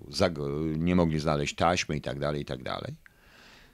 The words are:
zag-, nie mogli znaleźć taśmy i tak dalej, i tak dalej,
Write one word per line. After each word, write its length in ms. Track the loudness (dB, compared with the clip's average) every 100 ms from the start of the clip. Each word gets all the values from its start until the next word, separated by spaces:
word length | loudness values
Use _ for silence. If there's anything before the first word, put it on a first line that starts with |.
| -8
zag-, 680 | 0 0 2 -2 -2 0 0
nie 180 | 4 4
mogli 240 | 4 2
znaleźć 360 | 0 0 -2 2
taśmy 420 | 2 2 -2 -4
i 40 |
tak 180 | -4 -4
dalej, 220 | -2 -2
i 40 | -4
tak 180 | -8
dalej, 320 | -6 -8 -8 -12 -20 _ -20 -20 -20 -20 -20